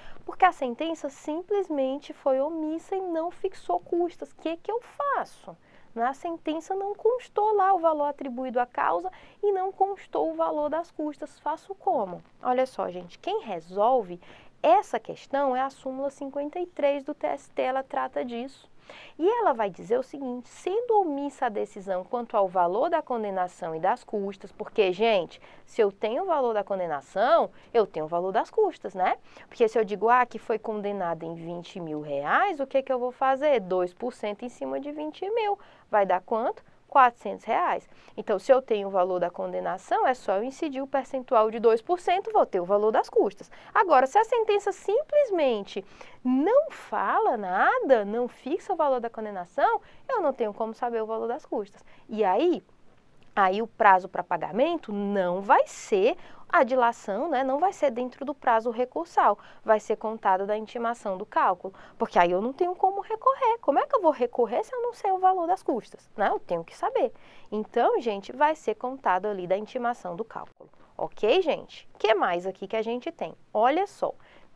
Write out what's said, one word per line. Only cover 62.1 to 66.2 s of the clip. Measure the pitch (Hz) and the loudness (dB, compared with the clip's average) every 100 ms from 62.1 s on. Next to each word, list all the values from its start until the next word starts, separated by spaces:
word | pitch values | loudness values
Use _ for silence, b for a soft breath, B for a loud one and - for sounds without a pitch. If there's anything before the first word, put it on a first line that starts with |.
| 208 | 4
aí | 175 | 4
eu | 180 | 4
não | 226 | 0
tenho | 269 349 359 | -2 -2 2
como | 381 392 | 0 0
recorrer. | 392 440 523 539 480 466 | -4 0 2 2 2 2
Como | - 294 | 2 2
é | 539 | 2
que | 508 | 2
eu | |
vou | 349 | 2
recorrer | 294 247 - 233 240 | 2 0 0 0 0
se | 440 | -4
eu | 508 | -4
não | 480 | -6
sei | - 415 | -4 -2
o | 381 | 2
valor | 370 381 330 | 4 2 0
das | 370 | -2
custas, | - 254 - - - | -2 -4 -6 -16 -14
né? | - | -2